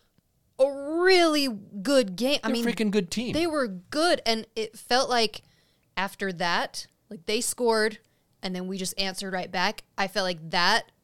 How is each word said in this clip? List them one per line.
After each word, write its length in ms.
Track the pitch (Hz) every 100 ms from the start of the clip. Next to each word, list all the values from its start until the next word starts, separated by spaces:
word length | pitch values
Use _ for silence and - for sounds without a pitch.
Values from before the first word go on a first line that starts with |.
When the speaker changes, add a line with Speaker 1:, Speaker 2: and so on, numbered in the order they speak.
| _ _ _ _ _ -
Speaker 1:
a 60 | 277 277 277 330
really 460 | 359 370 330 302 277 208 202 202
good 340 | 185 277 208 175
game. 220 | 247 285
I 60 | 220
Speaker 2:
They're 120 | 233
a 40 |
Speaker 1:
mean, 0 | 233
Speaker 2:
freaking 160 | 233 214
good 200 | 208 175
team. 220 | - 247
Speaker 1:
they 140 | 294 339
were 200 | 302 247
good, 520 | 180 - 294 339 311 -
and 200 | 226 - -
it 220 | 220 -
felt 300 | - 247 269
like 320 | 247 214 - - _ _ _ _ -
after 360 | 190 - 196
that, 520 | 170 175 185 - - - _ -
like, 160 | 208 -
they 140 | 214
scored, 580 | 233 - 240 220 214 214 _ _ _ _
and 120 | 190
then 120 | 180 185
we 120 | 190
just 200 | 190 -
answered 340 | 196 185 196
right 180 | 185 175
back. 340 | 185 185 220 - -
I 100 | 196
felt 160 | 208
like 260 | 185 170 160
that 400 | 180 175 214 - _